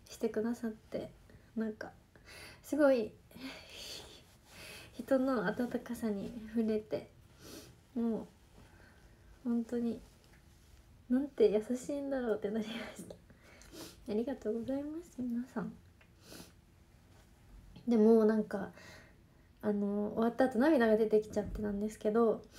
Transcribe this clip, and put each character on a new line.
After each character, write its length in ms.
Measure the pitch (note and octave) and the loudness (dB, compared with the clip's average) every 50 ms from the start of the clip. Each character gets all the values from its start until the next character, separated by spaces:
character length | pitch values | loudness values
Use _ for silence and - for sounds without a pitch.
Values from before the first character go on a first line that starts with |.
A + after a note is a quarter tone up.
| - - | -20 -20
し 100 | - - | -10 -4
て 100 | - A3 | -4 -2
く 140 | - A3 G#3+ | -2 0 -2
だ 120 | A#3 A#3+ | -2 -2
さ 140 | - A#3+ A3+ | -4 -4 -8
っ 20 | |
て、 400 | G#3+ - - - - - - - - - - - - - - - - | -8 -8 -16 -10 -10 -8 -8 -8 -14 -20 -20 -20 -20 -20 -20 -10 -6
な 100 | A3+ A3 | -4 -4
ん 60 | G#3+ G#3+ | -4 -4
か、 180 | - - - - - _ _ _ - - - - - - - - - - | -8 -10 -14 -14 -20 _ _ _ -20 -20 -20 -20 -20 -18 -20 -20 -18 -8
す 140 | - C#4+ | -4 2
ご 160 | C#4+ D4+ C#4 C4+ | 6 6 6 6
い、 180 | A#3+ G#3 - - - - - - - C4 C4+ - - - - - - - - - - - - - - - - - - _ - - - - - - - - - - | 6 2 -2 -6 -16 -20 -20 -20 -16 -14 -14 -14 -16 -18 -18 -18 -16 -16 -14 -14 -16 -16 -18 -20 -20 -20 -20 -20 -20 _ -20 -20 -20 -18 -18 -18 -18 -20 -20 -14
人 260 | - A#3+ - C4+ B3+ | -12 -2 0 2 2
の 280 | B3+ C4+ C4 A3 F3+ | 2 2 0 0 0
温 220 | G3+ G#3+ - B3 A#3+ - A#3+ | -2 -2 -2 -4 -4 -4 -6
か 160 | - - A#3 | -6 -6 -10
さ 140 | - A#3 A3 | -6 -4 -4
に 220 | G#3 G3 - - - A3+ G#3+ A3 A3 | -4 -4 -6 -8 -10 -12 -12 -6 -2
触 140 | A#3 A3 G#3+ | -2 0 0
れ 100 | A3 G#3+ | 0 -2
て、 320 | G#3+ - - - - - - - - - - - - - - - - - - - _ - - | -2 -4 -8 -8 -8 -10 -20 -20 -20 -20 -20 -20 -20 -18 -18 -18 -18 -20 -20 -20 _ -10 -4
も 320 | A#3+ A#3 A#3 A3 - - - - - - - - - - - - - - - - - - - - - - - - - - | -2 0 0 0 -2 -6 -10 -18 -20 -20 -20 -20 -20 -20 -20 -20 -20 -20 -20 -20 -20 -20 -20 -20 -20 -20 -20 -20 -8 -4
う、 40 | B3 | -2
本 160 | A#3 A#3+ A3+ | 0 0 0
当 140 | - A#3+ A#3+ | -2 -4 -2
に、 220 | A#3+ A#3 G#3+ - - - - - _ - - - - - - - - - - - - - - - - - | -2 -2 -4 -6 -10 -18 -20 -20 _ -20 -20 -20 -20 -20 -20 -20 -20 -20 -20 -20 -20 -20 -20 -16 -4 0
な 80 | B3 C4 | 2 2
ん 80 | D4 | 2
て 240 | C#4+ - - A3 G3 | 0 4 6 6 6
優 260 | G3 G#3+ G#3+ - B3 | 6 4 0 0 -4
し 120 | B3+ - - | -4 -4 -6
い 100 | C#4+ C#4+ | -6 -6
ん 80 | C#4 C#4 | -4 -4
だ 120 | C#4 C4 | -4 -2
ろ 140 | B3 A3+ G#3 | 0 0 -2
う 20 | |
っ 40 | G#3+ | 0
て 100 | - G3+ | -2 -2
な 100 | G#3+ A3 | -2 -2
り 60 | G#3 | -4
ま 60 | G#3+ A#3 A#3 A#3 - - | -4 -6 -8 -10 -10 -12
し 60 | - F3+ | -14 -14
た。 140 | - - - - - - - - - - - - - - - - - - - - B3+ G#3 | -16 -16 -18 -20 -20 -20 -20 -20 -20 -20 -20 -20 -20 -18 -16 -16 -16 -18 -16 -8 -4 -2
あ 20 | |
り 100 | G#3+ B3 | -2 -2
が 120 | C#4+ C4 | -2 -4
と 160 | - - G#3+ A#3 | -6 -4 -4 -4
う 80 | A#3 | -4
ご 40 | A3+ | -4
ざ 140 | A#3 C4+ C#4 | -4 -4 -4
い 60 | C#4+ | -4
ま 180 | D4+ D#4 E4+ F4 | -6 -10 -10 -12
す、 180 | - - B3+ | -14 -10 -8
皆 240 | B3 B3 A#3 A#3+ B3 - | -6 -4 -4 -6 -6 -6
さ 140 | - G#3+ F3 | -6 -8 -8
ん。 100 | - - - - - - - - - - - - - - - - - - - _ - - _ - _ - - - - - - - - - - - - - - - - - - - A#3+ | -8 -10 -14 -20 -20 -20 -20 -20 -20 -20 -20 -20 -20 -18 -18 -18 -20 -20 -20 _ -20 -20 _ -20 _ -20 -20 -20 -20 -20 -20 -20 -20 -20 -20 -20 -20 -20 -20 -20 -20 -20 -10 0 2
で 80 | A#3+ | 6
も、 280 | A3 G#3+ A3+ A3+ A3+ G#3+ | 8 8 8 8 8 8
な 120 | G#3+ A3 | 6 4
ん 80 | A3 G#3 | 2 0
か、 260 | - G#3 G3 F#3+ F3+ - - - - - - - - - - - _ _ - - _ - - | -2 -4 -8 -8 -8 -12 -18 -20 -20 -20 -20 -20 -20 -20 -20 -20 _ _ -20 -20 _ -18 -6
あ 120 | - G#3+ G#3 | -2 -2 0
の、 400 | G3+ G3+ G3+ G3+ G#3 G#3 G#3 - | 0 0 0 0 -2 -2 -2 0
終 80 | - A3 | 2 0
わ 60 | A#3 | 2
っ 80 | A#3 | 4
た 80 | - C4 | 4 2
後 160 | B3+ - A3 | 2 4 2
涙 260 | C4 D#4+ D#4+ B3+ A#3 | 4 4 6 6 6
が 100 | A3 G#3+ | 6 6
出 100 | A3 A3+ | 4 4
て 140 | G#3+ G#3+ G#3+ | 4 4 2
き 100 | G#3+ - | 2 2
ち 100 | - G#3 | -4 -4
ゃ 20 | G3+ | -4
っ 40 | |
て 160 | - - - G#3+ | -4 -6 -6 -4
た 80 | G#3 | -4
ん 100 | G3+ G3+ | -4 -4
で 100 | G#3 G#3+ | -4 -4
す 80 | G#3+ - | -6 -2
け 140 | - G#3+ G#3 | -2 0 4
ど、 300 | A#3 A#3 A3 G#3 - - - - | 4 4 4 2 0 -4 -16 -18